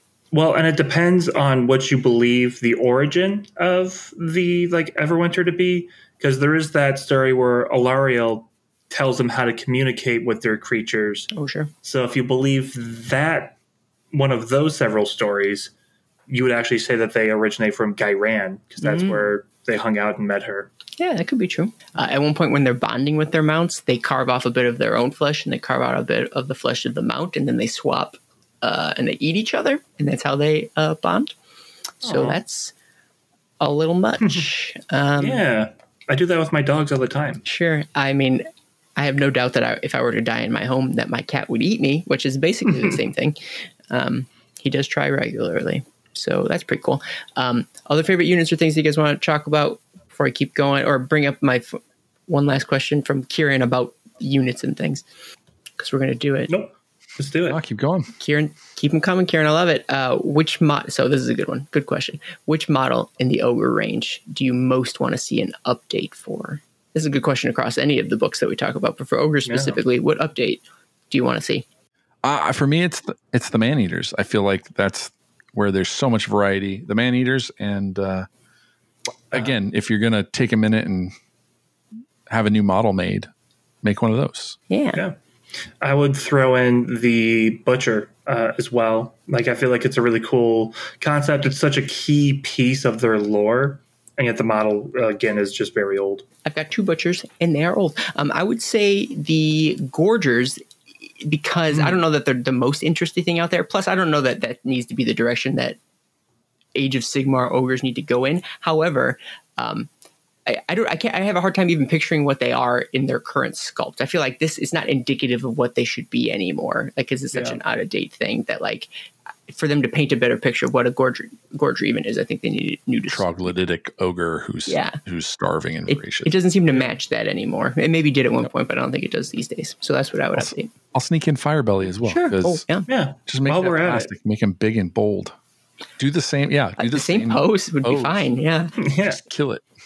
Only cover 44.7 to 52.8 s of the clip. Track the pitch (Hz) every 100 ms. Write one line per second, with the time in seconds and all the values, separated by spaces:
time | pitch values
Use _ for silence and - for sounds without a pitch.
44.7 | 135 139 - 143 139 - 110 98 95 -
45.7 | - - _ _ - - - 92 175 -
46.7 | - - 139 - - - - 127 233 -
47.7 | - - 147 160 185 170 175 160 165 160
48.7 | 156 151 151 151 143 - 151 147 151 147
49.7 | - _ - _ - 139 123 135 - 139
50.7 | 139 135 135 127 151 139 135 139 123 -
51.7 | - _ _ _ _ - 147 143 135 -
52.7 | 139